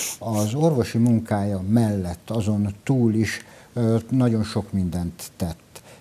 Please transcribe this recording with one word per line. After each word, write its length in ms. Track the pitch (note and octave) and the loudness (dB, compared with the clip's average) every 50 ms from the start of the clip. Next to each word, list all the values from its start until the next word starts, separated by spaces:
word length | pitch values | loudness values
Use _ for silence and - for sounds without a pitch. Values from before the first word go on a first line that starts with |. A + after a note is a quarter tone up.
| - - - - | -8 -8 -8 -8
az 340 | - A#2 A2 G#2+ G#2+ G#2+ A#2 | -6 -2 0 0 0 0 0
orvosi 440 | D3 D#3+ E3 D3+ B2 G#2+ - - A#2 | 2 2 2 2 2 0 0 2 2
munkája 640 | A#2 B2 A#2 A2 A2 - A2 G2+ G2+ G#2 G2+ F#2 F#2 G2 | 4 4 4 2 2 0 0 0 0 -2 -2 -2 -2 2
mellett 640 | A2 A#2+ A2+ G#2+ G#2 G2 F2+ F2 E2+ - - - | 2 4 4 4 2 0 -2 -4 -6 -8 -8 -6
azon 440 | A2 A#2 G2 G#2+ G#2+ G2+ G#2 G2+ G2+ - - | -4 -2 0 0 0 0 0 -2 -4 -4 -2
túl 300 | - C3+ B2+ A#2 A2+ G#2+ | 0 2 2 4 2 2
is, 320 | A2 A2 - - - - - - - - - - | 2 0 0 -2 -6 -12 -16 -20 -20 -20 -10 -4
ö, 240 | B2 A#2 A2 A#2 A2+ A#2 - | -2 0 2 2 0 0 0
nagyon 340 | C3+ C3 B2 A#2+ A2+ A2 G#2 | 0 2 2 2 2 0 0
sok 280 | - - G#2+ G2 - | -2 -4 -4 -4 -2
mindent 600 | - G2 F#2 F2 D#2+ F2+ F2 E2+ E2 - - - - | -2 -2 -2 -2 -2 -4 -4 -6 -8 -10 -16 -16 -8
tett, 460 | - F#2 E2+ - - - - - - - - - - | -6 -6 -6 -6 -8 -16 -20 -20 -20 -20 -20 -20 -12